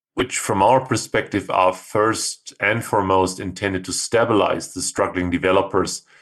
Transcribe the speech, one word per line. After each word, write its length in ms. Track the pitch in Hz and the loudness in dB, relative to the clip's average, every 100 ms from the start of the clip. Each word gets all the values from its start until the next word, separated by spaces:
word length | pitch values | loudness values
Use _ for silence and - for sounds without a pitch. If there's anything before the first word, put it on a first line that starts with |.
| _ | _
which 260 | - 92 - | -6 -4 -4
from 240 | - 104 | -2 2
our 220 | 101 135 | 4 4
perspective 640 | 135 113 - 117 - 101 - | 2 -2 -2 -2 -2 -4 -2
are 220 | - 92 | 2 2
first 800 | 92 - 107 110 110 - - - - | 0 -2 0 2 0 -4 -10 -16 -4
and 240 | 101 113 | -2 0
foremost 560 | - 107 95 95 92 92 | 0 0 2 2 2 -2
intended 420 | 98 90 101 92 92 | -8 -4 -4 -4 -6
to 80 | |
stabilize 800 | - - 113 113 107 90 85 - | -6 0 0 2 2 2 0 -6
the 80 | 92 | -8
struggling 480 | - - 98 90 90 | -6 -2 -2 -2 -2
developers 720 | 85 92 95 - 95 85 - - _ | 0 2 2 2 0 -2 -6 -14 _